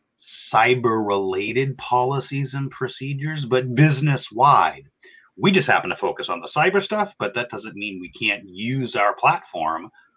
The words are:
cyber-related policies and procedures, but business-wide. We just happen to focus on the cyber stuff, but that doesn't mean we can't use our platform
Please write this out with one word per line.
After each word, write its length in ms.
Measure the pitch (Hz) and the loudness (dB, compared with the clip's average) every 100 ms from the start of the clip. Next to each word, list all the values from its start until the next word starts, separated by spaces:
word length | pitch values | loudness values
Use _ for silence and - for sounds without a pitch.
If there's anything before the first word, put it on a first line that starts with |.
| _ _ | _ _
cyber-related 1600 | - - - 110 117 127 117 110 104 98 95 92 104 113 135 131 | -6 -4 0 4 4 4 2 2 0 0 0 -2 -2 -2 -2 -4
policies 760 | - 123 127 139 131 139 139 | -2 0 0 -2 -4 -6 -6
and 160 | 135 135 | -6 -8
procedures, 760 | - 127 - 135 139 151 156 | -6 -8 -8 -8 -6 -6 -6
but 300 | 127 127 127 | -2 0 0
business-wide. 1120 | 120 156 135 151 135 - 107 147 123 82 - - _ - - _ - | 4 4 4 0 0 -2 2 6 6 4 0 -16 _ -20 -20 _ -2
We 140 | 165 | 2
just 160 | 185 - | 2 4
happen 220 | 95 87 | 2 2
to 60 | 85 | -4
focus 320 | 92 82 90 | -4 -4 -6
on 120 | 87 | -6
the 60 | 80 | -4
cyber 340 | - 170 202 | 0 2 2
stuff, 360 | 196 214 208 - | 0 -2 -4 -4
but 160 | 104 | -6
that 160 | 117 123 | -4 -6
doesn't 240 | 107 107 95 | -8 -12 -10
mean 240 | 104 95 | -10 -10
we 100 | 87 | -14
can't 360 | - 113 101 98 | -6 -4 -4 -8
use 460 | 92 113 135 123 | -10 -6 -4 -4
our 180 | 117 101 | 0 0
platform 760 | - 131 170 - 87 80 82 - _ _ | 2 2 2 -4 -4 -4 -4 -8 _ _